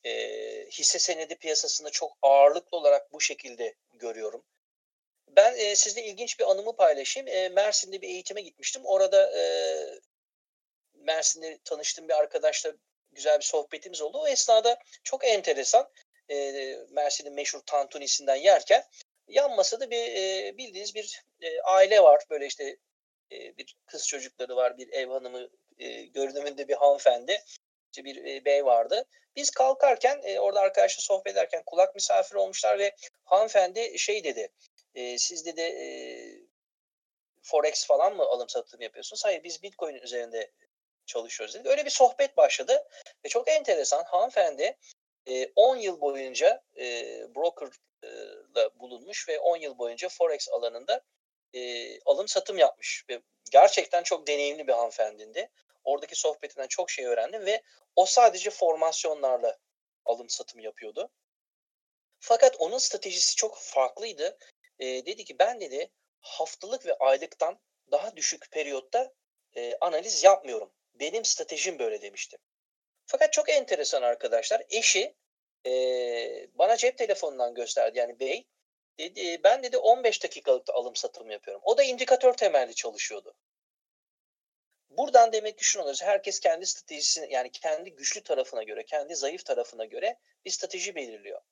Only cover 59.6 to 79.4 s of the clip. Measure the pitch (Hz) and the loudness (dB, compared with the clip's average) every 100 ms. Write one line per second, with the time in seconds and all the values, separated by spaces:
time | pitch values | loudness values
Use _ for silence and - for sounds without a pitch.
59.6 | _ _ _ _ - 120 120 - - 117 | _ _ _ _ -4 -4 -4 -12 -12 -14
60.6 | 110 - 107 110 240 _ _ _ _ _ | -16 -14 -12 -10 -10 _ _ _ _ _
61.6 | _ _ _ _ _ _ - 226 262 - | _ _ _ _ _ _ 0 6 6 4
62.6 | 160 247 - 190 196 180 - - 220 - | -4 -2 -4 -4 -8 -2 0 0 -4 -6
63.6 | - 139 127 - 226 156 156 - - _ | -4 0 0 -2 -12 -6 -8 -8 -20 _
64.6 | _ _ 131 127 151 214 - 135 208 240 | _ _ -8 -8 -8 -14 -14 0 0 0
65.6 | 165 135 185 _ _ _ - - 165 - | -10 -8 -10 _ _ _ -18 -8 -8 -8
66.6 | 190 262 - - 131 135 156 - 160 190 | -10 -8 -4 0 2 0 -2 -4 -4 -4
67.6 | _ _ _ 147 156 160 156 175 - 156 | _ _ _ -4 -4 -6 -6 -6 -10 -8
68.6 | 143 135 - 233 254 _ _ _ _ - | -6 -8 -4 -4 -4 _ _ _ _ -12
69.6 | 120 120 175 156 202 - 185 190 131 113 | -10 -4 -2 -2 -4 6 8 8 2 -8
70.6 | 101 _ _ _ 147 220 220 - 160 156 | -8 _ _ _ -4 -4 -2 -4 -6 -6
71.6 | 185 156 233 214 202 101 - - _ _ | -6 -4 -4 -4 -10 -14 -16 -16 _ _
72.6 | _ _ _ _ - 277 302 - 302 285 | _ _ _ _ -6 2 2 2 0 0
73.6 | 254 170 147 143 120 120 117 113 113 - | 0 -4 -2 0 0 -2 -2 -2 0 -2
74.6 | - 220 220 190 381 _ _ _ _ _ | -2 0 2 0 -2 _ _ _ _ _
75.6 | 127 127 127 127 123 117 117 120 - - | -4 0 0 -2 -4 -4 -6 -10 -14 0
76.6 | 190 226 247 - 220 190 156 131 120 120 | 2 4 0 0 -2 -2 -4 -4 -4 -4
77.6 | 113 - 113 120 120 120 131 190 _ _ | -6 -2 -2 -2 -6 -4 -6 -6 _ _
78.6 | _ _ _ - - 415 - 170 | _ _ _ -14 -14 -8 -8 4